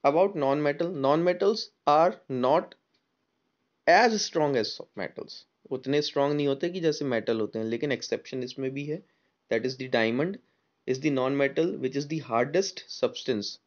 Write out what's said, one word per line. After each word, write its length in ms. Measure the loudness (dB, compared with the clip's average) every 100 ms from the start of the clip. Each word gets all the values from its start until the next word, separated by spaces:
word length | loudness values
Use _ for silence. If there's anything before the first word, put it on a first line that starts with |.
about 320 | 4 4 2 2
non-metal, 540 | 0 2 0 -2 -4 0 2
non-metals 640 | 4 2 2 0 0 -6 _ 2
are 280 | 4 4 0 -8
not 460 | 0 2 2 0 -18 _ _ _ _ _ _ _ _ _ _ 4
as 340 | 6 6 2
strong 320 | -2 0 2 2
as 240 | -2 -6 -14 -10
metals, 480 | -10 -10 -14 -18 _ _ -8
उतने 320 | -8 -2 -2
स्ट्रॉन्ग 340 | 0 0 0 2
नहीं 100 | 0
होते 240 | 0 -4
कि 100 | 0
जैसे 240 | 0 0
मेटल 360 | -2 -2 0 -2
होते 180 | -2 -4
हैं, 80 | -4
लेकिन 260 | -2 -2
एक्सेप्शन 500 | -4 -4 -6 -6 -8
इसमें 280 | -8 -6 -6
भी 140 | -6
है। 180 | -8 -10 _ _ _ _ _
That 160 | -2 -2
is 100 | -6
the 120 | -2
diamond 500 | 0 2 0 -2 -6 _ _ _ _ -6
is 140 | -2
the 100 | 0
non-metal 680 | 0 0 0 0 2 -2 -2
which 180 | -4 -4
is 100 | -4
the 120 | -6
hardest 680 | -2 0 2 0 -2 -6 -16
substance 720 | -4 -4 -2 -4 -4 -4 -12